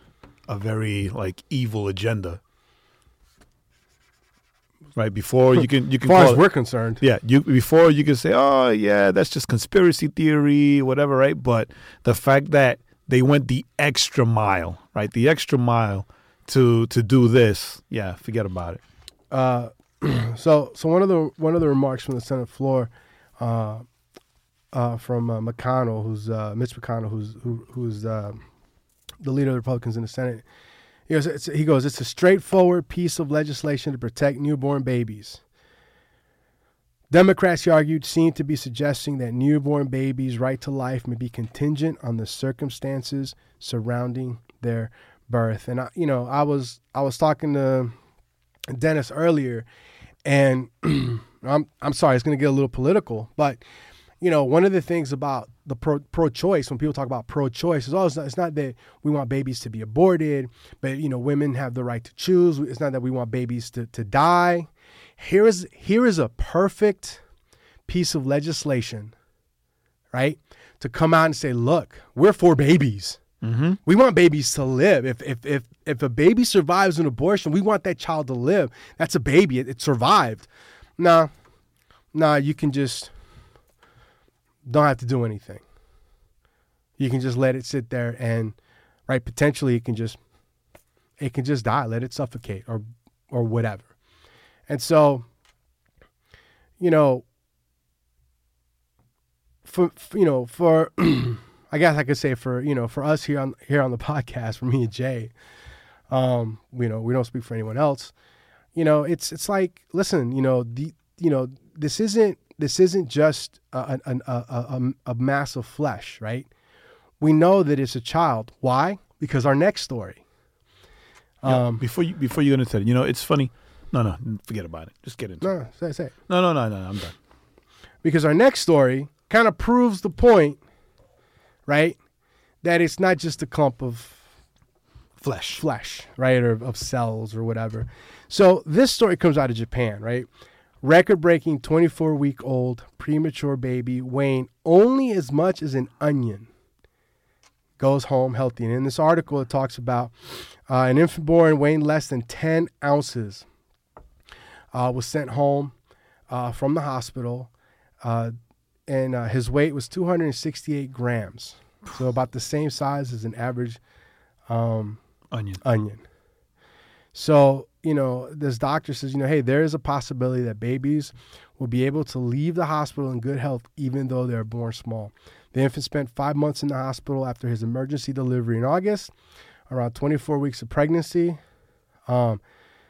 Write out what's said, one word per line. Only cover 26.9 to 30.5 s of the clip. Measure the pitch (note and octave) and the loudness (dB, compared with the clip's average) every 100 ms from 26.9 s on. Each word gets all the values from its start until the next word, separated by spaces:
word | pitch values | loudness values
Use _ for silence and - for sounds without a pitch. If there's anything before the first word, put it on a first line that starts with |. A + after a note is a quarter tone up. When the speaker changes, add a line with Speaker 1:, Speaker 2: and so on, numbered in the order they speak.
| A#2 G#2+ | -6 -6
Speaker 2:
who's, | G#2+ G#2 A2 | -8 -8 -10
who, | A#2+ A#2 - | -8 -8 -10
who's, | C3 A#2+ G#2 | -8 -6 -6
uh, | A2 A2 G#2 A2 - _ _ _ _ _ - - | -6 -6 -8 -14 -20 _ _ _ _ _ -20 -12
the | C#3+ | -4
leader | C3+ C3+ | -2 0
of | B2+ | -2
the | |
Republicans | A#2 B2 A#2+ A2+ | -2 -4 -4 -6
in | |
the | A2+ | -8
Senate, | - B2+ A2+ - | -6 -6 -8 -14